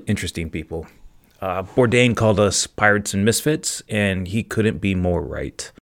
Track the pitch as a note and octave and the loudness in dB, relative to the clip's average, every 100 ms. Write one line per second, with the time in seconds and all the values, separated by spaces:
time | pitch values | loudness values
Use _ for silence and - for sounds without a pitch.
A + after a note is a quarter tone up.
0 | - G#2 F2+ - E2 E2 - E2 E2 _ | 0 -4 -4 -8 -8 -8 -8 -10 -12 _
1 | - - _ - F#2+ F#2 F#2 - A#2+ B2 | -20 -20 _ -10 -6 -6 -2 2 4 6
2 | B2 A2 A2 G2+ G2+ - - - G#2 G2+ | 4 4 4 4 4 2 -4 2 4 4
3 | G2+ G2 G#2+ A2 D3+ D#3 - - - G#2+ | 0 0 0 0 0 -2 -4 -10 -6 -2
4 | G2+ F#2 F#2 A2 - - G#2+ E2+ G2 F#2 | 0 -2 -4 -6 -4 -2 -2 0 -2 0
5 | F2+ F2 D2+ C#2+ C#2 - - _ _ | 0 0 -4 -8 -8 -10 -18 _ _